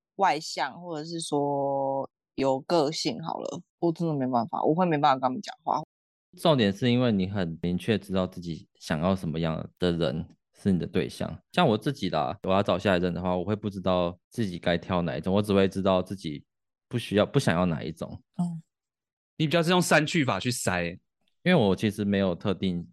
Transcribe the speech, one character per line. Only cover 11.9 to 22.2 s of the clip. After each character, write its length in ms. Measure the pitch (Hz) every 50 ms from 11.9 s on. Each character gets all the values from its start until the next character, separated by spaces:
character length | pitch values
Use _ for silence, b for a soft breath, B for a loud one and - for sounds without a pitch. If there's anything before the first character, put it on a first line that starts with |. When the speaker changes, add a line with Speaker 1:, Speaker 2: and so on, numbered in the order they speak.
| 135
Speaker 2:
己 160 | - 98 87
啦， 260 | 82 78 71 64 92 -
我 80 | - 92
要 140 | 92 98 101
找 120 | - 92
下 220 | 90 - 104 92
一 20 | 87
任 140 | 90 90 85
的 80 | 87
话， 160 | 90 90 90
我 60 | 90 85
会 120 | 101 107
不 140 | 104 - 104
知 100 | 98 95
道 380 | 90 95 92 90 87 87 87 - _ _
自 120 | - 120 110
己 140 | 95 87
该 180 | 85 - 87 85
挑 240 | 82 - - 95 87 87
哪 120 | 78 64
一 60 | 76
种， 100 | 80 95
我 80 | 95 104
只 140 | 104 104 98
会 140 | 98 98
知 160 | 95 85 98 92
道 180 | 98 95 92
自 140 | 90 - 101
己 280 | 95 - 80 73 67 - _ _ _ _ _ _ _ _
不 100 | _ -
需 200 | 120 - - 98
要、 80 | 104 98
不 140 | - - 143
想 160 | - - 85
要 120 | 85 92
哪 160 | 90 76 - 55
一 80 | 80
种。 280 | 80 - - - - - - _ _
Speaker 1:
嗯。 260 | - 175 175 170 160 - _ _ _ _ _ _ _ _ _ _ _ _ _ _
Speaker 3:
你 80 | - 160
比 60 | 147
较 100 | 170 170
是 80 | 160 170
用 100 | 185 180
删 240 | 170 - 180 151 151
去 220 | 147 - 170 135
法 140 | 123 101 92
去 120 | - 123
筛。 460 | 123 - - 101 92 87 87 85 87 - _ _ _ _ _ _ _ _ _
Speaker 2:
因 100 | 180 180
为 0 |
我 220 | 151 107 98 92
其 160 | - 113 107
实 120 | 95 107 104
没 140 | 101 98
有 160 | 98